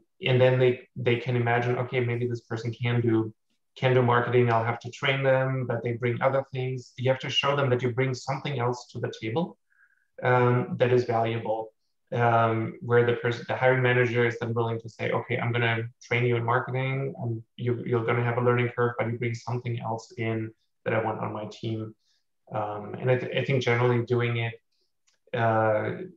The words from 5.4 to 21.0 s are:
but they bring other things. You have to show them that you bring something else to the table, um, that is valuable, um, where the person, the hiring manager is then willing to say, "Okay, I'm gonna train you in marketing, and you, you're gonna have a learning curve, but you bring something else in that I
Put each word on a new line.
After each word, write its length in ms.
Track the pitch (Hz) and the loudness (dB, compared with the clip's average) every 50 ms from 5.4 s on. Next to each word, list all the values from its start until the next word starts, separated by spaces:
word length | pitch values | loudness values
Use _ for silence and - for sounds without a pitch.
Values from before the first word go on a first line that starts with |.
| 131 135 131 131 123 | 2 0 -2 -2 -4
but 160 | 123 117 117 - | -4 -4 -4 -4
they 100 | 120 117 | -4 -4
bring 280 | 113 123 120 117 120 | -2 -2 -2 0 0
other 220 | 127 135 120 110 - - - | 0 0 2 0 -2 -4 -6
things. 400 | 127 127 127 131 127 - - _ | -6 -4 -4 -6 -8 -10 -14 _
You 140 | - 123 131 | -2 0 0
have 80 | 131 - | 0 0
to 80 | - 139 | -4 -4
show 260 | 120 - - 143 143 | -2 0 0 2 2
them 160 | 139 135 127 | 2 2 2
that 100 | 123 123 | 0 0
you 100 | 127 123 | 0 -2
bring 220 | 113 127 131 131 127 | 0 0 -2 -2 -2
something 460 | - - 135 143 143 - 143 135 120 | -4 -6 -6 -6 -6 -6 -6 -4 -2
else 280 | 120 123 123 - - - | -2 -2 -4 -6 -10 -14
to 80 | - 123 | -10 -8
the 120 | 117 117 - - | -8 -8 -6 -8
table, 380 | 110 110 117 160 180 - - _ _ _ _ _ _ _ _ _ _ _ _ - | -6 -4 -2 -2 -4 -4 -6 _ _ _ _ _ _ _ _ _ _ _ _ -4
um, 540 | 127 123 123 123 123 123 123 123 123 - - | 0 2 4 4 4 4 4 2 0 -2 0
that 160 | 120 123 120 123 | 0 2 4 4
is 120 | 123 117 | 4 2
valuable, 680 | - 117 113 117 113 117 113 101 107 110 110 113 - - _ _ _ _ _ _ _ 127 | 2 0 0 0 0 -2 -4 -4 -4 -4 -4 -6 -8 -14 _ _ _ _ _ _ _ -2
um, 640 | 120 120 117 117 113 113 113 113 110 110 117 - - | 2 2 4 4 4 4 2 2 0 -2 -4 -6 -8
where 220 | - 117 120 120 120 | -2 2 4 4 4
the 100 | 120 117 | 4 2
person, 320 | - - 120 117 - - | 0 -2 -2 -4 -4 -6
the 80 | - - | -6 -2
hiring 260 | - 131 127 131 131 | 2 4 4 4 4
manager 460 | 123 123 123 127 123 117 117 120 120 | 4 4 4 4 2 2 2 2 2
is 100 | 117 113 - | 0 0 -2
then 140 | 117 113 113 | -4 -4 -2
willing 260 | 120 113 113 113 113 | -2 -2 -2 -4 -6
to 80 | - 113 | -8 -12
say, 200 | - - 117 117 | -10 -6 -4 -4
"Okay, 300 | 120 120 - - 117 - | -2 -4 -4 -4 -4 -2
I'm 120 | 120 120 | -2 -2
gonna 380 | 117 120 120 117 117 117 117 117 - _ - | 0 0 0 0 0 -2 -4 -6 -10 _ -6
train 220 | - 120 120 123 | -2 0 0 2
you 100 | 123 120 | 2 0
in 80 | 113 113 | 0 0
marketing, 720 | 113 120 127 - 135 123 131 131 131 135 135 135 135 - | 0 0 0 0 -2 -4 -4 -2 -2 -2 -4 -4 -6 -6
and 240 | - 123 117 113 113 - _ _ | -6 -6 -6 -6 -6 -10 _ _
you, 280 | - 120 120 113 113 - | -6 -4 -4 -2 -2 -2
you're 220 | - 120 117 113 | -2 -2 0 0
gonna 180 | 117 120 120 120 | 0 0 0 0
have 140 | 120 117 | 0 0
a 40 | 120 | 2
learning 280 | 120 123 120 123 123 120 - | 2 2 4 2 2 0 0
curve, 180 | 123 120 120 - - | 0 -2 0 0 -2
but 80 | 113 117 | -4 -4
you 60 | 120 | -4
bring 160 | 117 120 117 117 | -4 -4 -4 -6
something 460 | - - 120 123 123 - 120 117 120 | -6 -6 -6 -6 -6 -6 -6 -6 -6
else 320 | 113 113 113 113 - - - - | -6 -6 -8 -8 -10 -12 -10 -6
in 340 | 113 113 113 113 110 110 - _ _ _ _ _ - | -4 -4 -4 -4 -6 -8 -10 _ _ _ _ _ -6
that 80 | 120 113 | -2 -2
I 100 | 110 | -2